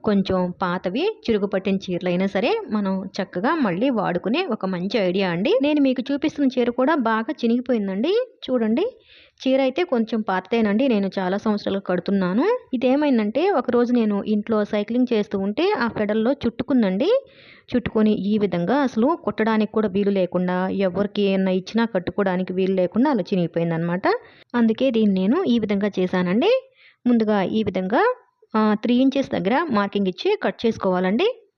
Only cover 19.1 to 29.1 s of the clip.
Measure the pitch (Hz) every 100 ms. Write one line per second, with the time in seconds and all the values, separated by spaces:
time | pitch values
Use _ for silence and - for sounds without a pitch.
19.1 | 339 - - 220 220 214 220 214 190 202
20.1 | 196 180 180 180 180 185 190 190 175 208
21.1 | 208 196 196 190 185 185 220 233 - 180
22.1 | 190 196 180 185 185 190 190 180 214 285
23.1 | 247 175 190 165 170 170 165 170 180 302
24.1 | 480 - - _ 247 226 226 262 226 214
25.1 | 185 190 311 339 240 208 202 208 190 180
26.1 | 185 180 208 359 523 - _ - _ 247
27.1 | 240 214 208 180 220 202 185 185 254 453
28.1 | 508 _ _ _ 220 214 208 233 247 269